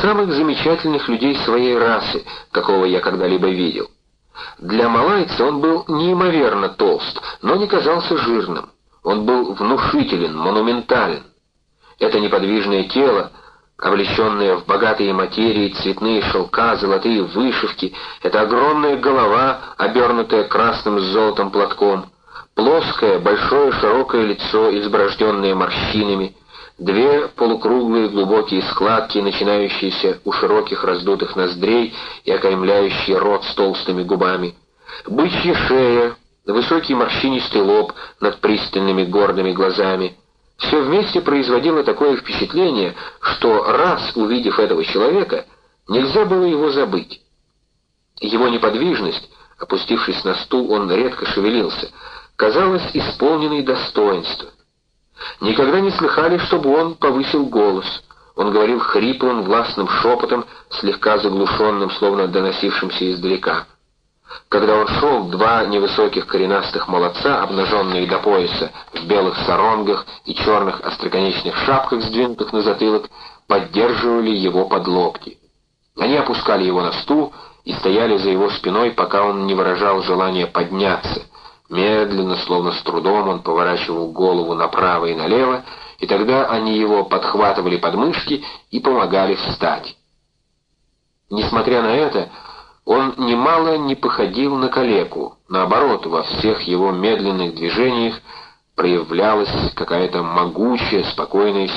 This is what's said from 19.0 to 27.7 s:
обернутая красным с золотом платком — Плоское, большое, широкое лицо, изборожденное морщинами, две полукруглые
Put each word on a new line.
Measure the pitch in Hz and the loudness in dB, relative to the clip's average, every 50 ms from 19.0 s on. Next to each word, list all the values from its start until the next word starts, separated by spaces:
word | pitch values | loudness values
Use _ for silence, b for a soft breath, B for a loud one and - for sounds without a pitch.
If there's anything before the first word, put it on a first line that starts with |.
| - 135 135 131 113 104 104 117 131 135 127 - B B B B | 2 2 2 4 4 4 4 2 2 2 0 -2 B B B B
обернутая | 95 101 110 123 123 117 120 117 110 - - 107 101 - | -2 0 2 2 2 4 2 0 0 2 2 2 2 2
красным | - 104 113 117 110 - - 107 104 101 | 2 2 2 2 0 -2 -2 -2 0 0
с | 95 | 0
золотом | 92 95 110 110 107 101 - 98 98 | 0 0 2 2 2 0 0 -2 0
платком — | 95 104 101 95 - - 104 101 98 95 95 - _ B B B B B B B - | 0 0 0 0 0 0 2 2 2 0 -4 -8 _ B B B B B B B -2
Плоское, | - 107 131 156 165 156 139 - - - 107 95 87 | 2 4 4 4 4 2 0 -2 0 2 2 2 4
большое, | 87 101 104 104 - - 123 139 143 135 - | 4 2 2 2 2 2 2 4 4 4 2
широкое | - - 107 107 127 131 131 - 120 110 | 2 2 2 2 2 2 2 0 0 0
лицо, | 107 101 - - - - 110 110 110 98 104 | 0 -2 -4 -4 -2 0 2 2 2 2 0
изборожденное | 104 104 101 104 98 98 - - 113 107 104 101 98 98 95 | -2 0 2 2 2 2 2 0 0 0 0 2 0 0 0
морщинами, | 92 92 85 - - - - - 107 104 101 98 98 95 95 - B B B B B B B B - | 0 0 -2 -2 -4 -4 -2 -2 0 0 0 0 -2 -2 -6 -8 B B B B B B B B -8
две | 87 92 95 104 123 143 143 147 143 - | -2 0 2 4 4 4 4 2 0 -2
полукруглые | - - 117 113 113 - - 110 | -4 0 0 0 0 0 0 0